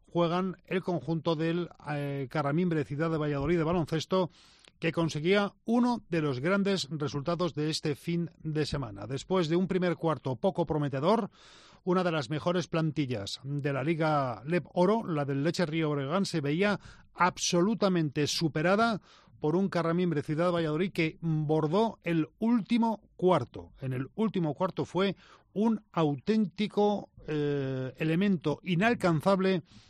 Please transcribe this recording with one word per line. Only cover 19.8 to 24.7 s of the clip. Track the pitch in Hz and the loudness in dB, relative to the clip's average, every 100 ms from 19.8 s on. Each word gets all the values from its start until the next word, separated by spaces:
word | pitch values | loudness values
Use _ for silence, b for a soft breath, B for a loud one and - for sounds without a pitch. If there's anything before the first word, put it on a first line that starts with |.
| 165 170 180 151 | 0 2 2 0
Ciudad | 139 151 175 | -2 0 0
de | |
Valladolid | 170 160 151 190 | 2 0 0 -2
que | - 160 - | 0 -2 -2
bordó | 170 156 151 156 156 180 226 - | -2 0 2 2 2 2 0 -2
el | - 170 151 - | -2 0 -2 -2
último | 220 240 185 233 233 214 - - | 0 2 2 0 2 -2 -8 0
cuarto. | 180 170 117 - - - | 2 4 0 -10 -16 -10
En | 131 | -6
el | 127 170 - | -4 -6 -2
último | 214 185 160 160 | -2 0 -2 0
cuarto | 185 | -4